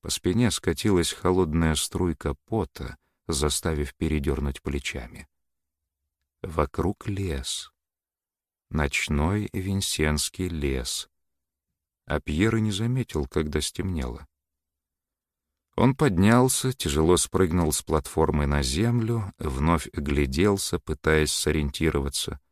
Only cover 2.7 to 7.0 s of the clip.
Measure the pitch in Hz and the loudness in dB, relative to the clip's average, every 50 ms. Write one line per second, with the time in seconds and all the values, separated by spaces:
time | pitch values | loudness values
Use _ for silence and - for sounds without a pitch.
2.7 | _ - - - - _ _ _ _ _ _ - 82 69 73 76 - - - 87 | _ -12 -12 -12 -12 _ _ _ _ _ _ -4 -2 0 0 0 0 0 -2 -2
3.7 | 80 73 73 71 - _ 82 78 78 76 69 71 67 64 67 69 67 - _ - | -2 -2 -4 -4 -4 _ -2 0 0 0 0 0 -2 0 -2 -4 -4 -4 _ -6
4.7 | 71 71 69 - - 67 60 64 64 - - _ _ _ _ _ _ _ _ _ | -6 -4 -6 -6 -8 -8 -12 -12 -16 -18 -20 _ _ _ _ _ _ _ _ _
5.7 | _ _ _ _ _ _ _ _ _ _ _ _ _ _ - 95 78 85 78 - | _ _ _ _ _ _ _ _ _ _ _ _ _ _ -12 -6 0 0 0 0
6.7 | - - - 87 107 _ | 0 -2 -2 -2 -2 _